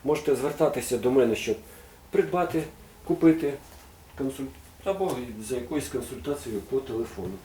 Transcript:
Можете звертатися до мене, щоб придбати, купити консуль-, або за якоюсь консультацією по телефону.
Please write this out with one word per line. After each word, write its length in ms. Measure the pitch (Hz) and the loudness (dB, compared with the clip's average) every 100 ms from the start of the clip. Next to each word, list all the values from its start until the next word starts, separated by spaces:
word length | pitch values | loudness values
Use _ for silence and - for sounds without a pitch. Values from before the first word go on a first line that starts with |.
Можете 320 | 135 151 - 131 | 2 0 2 2
звертатися 600 | 139 - 156 - 117 123 | 0 2 2 2 -2 0
до 140 | 120 | 4
мене, 240 | 131 120 107 | 6 6 4
щоб 220 | - 107 - - - - - | 0 -4 -4 -20 -20 -20 -4
придбати, 540 | 185 160 175 170 160 156 - - - - | 0 2 2 0 0 -4 -10 -20 -20 -4
купити 480 | 165 165 160 143 135 - - - - - - | 4 6 6 2 -4 -12 -20 -20 -20 -20 -4
консуль-, 280 | 135 131 135 - - - | -4 -4 -10 -12 -20 -10
або 320 | - 196 185 127 120 107 107 | -4 -2 0 -2 -6 -10 -6
за 80 | 123 | -6
якоюсь 320 | 120 151 135 | -4 -4 -4
консультацією 760 | 127 113 123 - 143 123 107 | -6 -6 -8 -6 -6 -4 -6
по 180 | - 131 | -2 -4
телефону. 540 | 131 113 113 104 90 95 | -2 -4 -4 -6 -8 -10